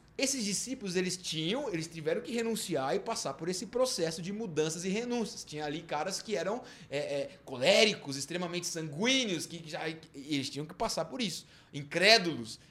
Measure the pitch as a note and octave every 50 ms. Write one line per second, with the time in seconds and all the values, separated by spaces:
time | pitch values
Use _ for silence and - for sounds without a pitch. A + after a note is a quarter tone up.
0 | - - - - C4+ C4+ C#4 C4+ G#3+ G3 G3 - - A#3+ C4 B3+ - F#3+ E3+ F#3
1 | F#3 F3+ F3 - - - E3 D#3+ D#3+ E3 G#3+ C#4 D4 A#3+ F3+ E3 D#3+ E3 - E3
2 | D3+ D#3 E3+ G#3+ - - A#3 A#3 A3+ A3+ A3+ G#3+ - - E3 C#3 C3 C3+ E3 G3
3 | G3 - A3+ - - D3 C#3 - D#3+ E3+ F#3 F3+ A#3+ G3 - A#3+ B3+ B3+ - -
4 | E3+ D#3+ E3 - E3 F3+ G3+ G#3 A3+ F#3+ D3+ D3 D#3 D#3+ D#3 F3 E3+ F#3+ F#3 A3
5 | A#3+ A#3+ A#3+ A#3+ A3 - - - - - D3+ D3+ D3+ D3 D3 E3+ E3 - D#3+ D3
6 | D#3 F#3+ F#3+ - - A3 G#3 E3+ E3 F#3 A3 B3+ - - - - E3 - C3 C#3+
7 | D3 - C#3+ C#3+ C#3 - - - - - C3 B2 B2+ E3 G3+ A3 A3+ G#3+ F#3 -
8 | - C#3+ C3+ C#3 C3+ - E3 F3 F3+ E3+ E3+ F3+ F3 - - E3+ D#3+ D#3 C#3 D3+
9 | G#3+ B3 C4+ C4 B3+ G#3 F3 D3+ - - E3 E3+ D#3+ D#3 D#3+ D#3 D#3 D#3+ E3 D#3+
10 | - - - C#3 C3 D3 D3+ C#3 B2+ - - C#3 D3+ D#3+ - - A#3 A3 - F3+
11 | D#3+ E3 A#3+ C4+ B3 F#3 D#3 - - - - - - - - C#3+ D3 C#3+ - E3
12 | F3+ G3+ A3+ A3+ F3+ E3+ D3 B2 A2+ A2 - - - -